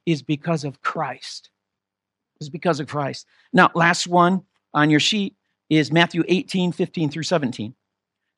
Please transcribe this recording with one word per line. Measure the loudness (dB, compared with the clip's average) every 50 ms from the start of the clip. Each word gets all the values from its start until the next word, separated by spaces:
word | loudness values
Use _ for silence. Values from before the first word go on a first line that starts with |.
| _
is | -4 -4 -4
because | -2 -6 -6 -4 -2 -4 -4 -4 -4
of | -8 -10 _
Christ. | _ -6 -6 -4 -6 -8 -8 -12 -16 -16 -16 -18 _ _ _ _ _ _ _ _ _ _ _ _ _ _ _ _ _ _ _ _
Is | -16 -14
because | -14 -4 -2 -2 -2 -2
of | -4
Christ. | -6 -6 -6 -6 -6 -8 -10 -16 _ _ _ _ _
Now, | 4 4 4 4 4
last | 2 2 2 2 0 -2
one | 0 2 4 4 4 2 0 -4 _ _ _ _ _ 0
on | 2 4 4
your | 4 4
sheet | 2 2 0 -2 -2 -4 -8 _ _ _ _ _ _ _
is | 2 2 2 4
Matthew | 4 4 4 4 2 -2 0
eighteen | 2 0 0 0 -2 -2 0 0 0
fifteen | 0 -2 -6 -4 -2 -4 -4 -2
through | -4 -6 -4
seventeen. | -2 0 0 0 -2 -6 -6 -10 -10 -10 _ _ _ _ _ _ _ _ _ _ _ _